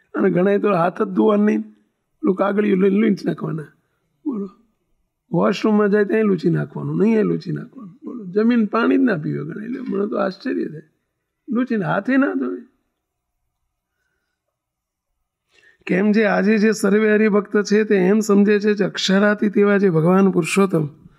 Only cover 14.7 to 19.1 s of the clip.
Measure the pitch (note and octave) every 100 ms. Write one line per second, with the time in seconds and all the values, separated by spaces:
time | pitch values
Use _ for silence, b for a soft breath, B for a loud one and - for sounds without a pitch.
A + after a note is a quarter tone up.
14.7 | _ _ _ _ _ _ _ _ b b
15.7 | b - F3+ G#3 G#3 G#3 F#3 F#3+ A3 A3
16.7 | G3 G3+ G#3 G#3+ G#3+ A3 G#3 G3+ G#3 G3
17.7 | G#3 G#3 G3+ F3+ G#3+ G#3 G3+ G3+ G#3 G#3+
18.7 | G#3 F3 - -